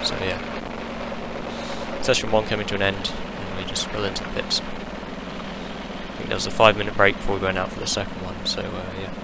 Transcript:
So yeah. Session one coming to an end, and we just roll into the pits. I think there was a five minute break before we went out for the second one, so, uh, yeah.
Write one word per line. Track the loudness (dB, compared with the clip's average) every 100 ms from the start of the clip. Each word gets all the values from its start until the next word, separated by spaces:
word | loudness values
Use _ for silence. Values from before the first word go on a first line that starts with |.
So | -2 0
yeah. | 0 -2 -4 -6 -6 -6 -6 -6 -4 -4 -6 -6 -6 -6 -6 -4 -4 -2
Session | 2 4 6
one | 4 4
coming | 0 0
to | 2
an |
end, | 2 2 -2 -4 -6 -6
and | -4 -4
we | -2
just | -2 -2
roll | 0
into | 0 -2
the | -4
pits. | -4 -2 -2
I | -2 -6 -6 -8 -8 -8 -8 -8 -6 -6 -6 -8 -8 -8 -8 -6
think | -4
there | -2
was | 0
a |
five | 8 8 8
minute | 2 6
break | 6 6
before | 0 2
we |
went | 2 2
out | 0
for | -2
the | -2
second | 0 -2 -4
one, | -6 -4 -2
so, | -2
uh, | -2 -4 -6 -6
yeah. | -6 -6